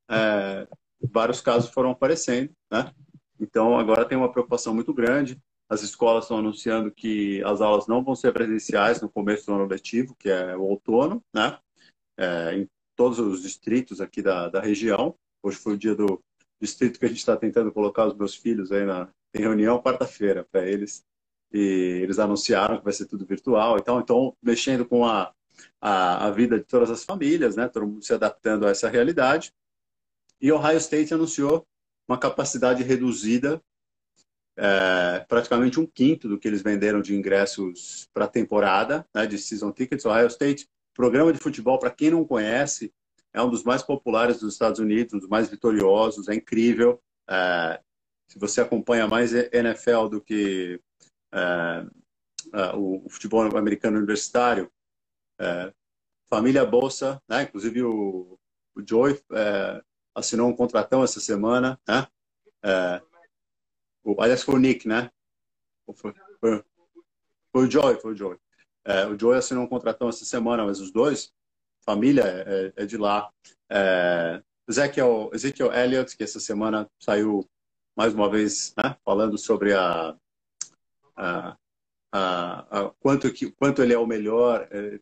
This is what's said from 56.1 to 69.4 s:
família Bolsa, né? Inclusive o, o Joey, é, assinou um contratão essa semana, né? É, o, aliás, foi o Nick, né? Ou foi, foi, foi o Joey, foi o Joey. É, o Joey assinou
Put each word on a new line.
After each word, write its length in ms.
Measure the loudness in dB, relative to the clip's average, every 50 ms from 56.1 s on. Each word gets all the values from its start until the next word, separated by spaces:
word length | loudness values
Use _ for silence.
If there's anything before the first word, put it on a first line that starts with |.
| _ _ _ _
família 340 | -2 2 2 4 4 4 4
Bolsa, 560 | 4 4 2 2 2 -2 -4 -6 -6 -6 -8 -8 -4
né? 140 | -4 -2 -2
Inclusive 400 | -4 -6 -6 -6 -4 -2 -2 -2
o, 560 | -2 -2 -2 -4 -4 -6 -6 -10 -12 -18 -20 _ _ _ _ _ _ _
o 120 | -16 -6 0
Joey, 320 | 2 4 4 4 2 0 -4 _ -4
é, 500 | -2 -2 0 0 -2 -2 -4 -6 -10 -14 _ _ _ _ _ _
assinou 320 | -8 -6 -4 0 0 2 0
um 80 | 2
contratão 480 | 0 -2 0 2 0 0 2 2 2 2
essa 160 | 2 0 -4
semana, 580 | -4 -4 -2 0 0 2 2 2 0 0 -4 -4 _
né? 220 | 0 0 0 0 -2 _ _ _ _ _ _ _ _ _ _ -2
É, 380 | 0 0 2 0 0 -2 -4 -8 _ _ _ _ _ _ _ _ _ _ _ _ _ _ _ _ _ _ _ _
o, 180 | -4 -2 2
aliás, 220 | 4 4 4 2 2
foi 120 | 2 4
o 40 | 4
Nick, 300 | 4 4 2 0 -2 -2
né? 220 | -2 -2 -2 -4 -10 _ _ _ _ _ _ _ _ _ _ _ _ _ _
Ou 80 | -20 -20
foi, 200 | -14 -14 -14 -14 -14 -20 -20 -10 _
foi, 240 | 0 0 0 0 -4 _ _ _ _ _ _ -20 _ _ _ _ _ _ _ _ _ _ 2
foi 140 | 2 2
o 40 | 4
Joey, 300 | 4 4 4 4 2 2
foi 120 | -2 -6 -10
o 40 |
Joey. 220 | -8 -8 -8 -10 -10 _ _ _ _ _ _ _ _ _
É, 220 | -2 0 0 0
o 120 | 0 -2 0
Joey 200 | 2 4 4
assinou 260 | 4